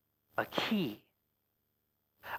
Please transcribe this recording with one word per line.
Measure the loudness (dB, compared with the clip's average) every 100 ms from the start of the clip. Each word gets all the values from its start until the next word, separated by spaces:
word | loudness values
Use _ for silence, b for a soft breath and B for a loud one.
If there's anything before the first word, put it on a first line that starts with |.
| _ _ _ -4
a | -2
key. | 0 2 2 2 -2 -12 _ _ _ _ _ _ _ _ _ _ _ B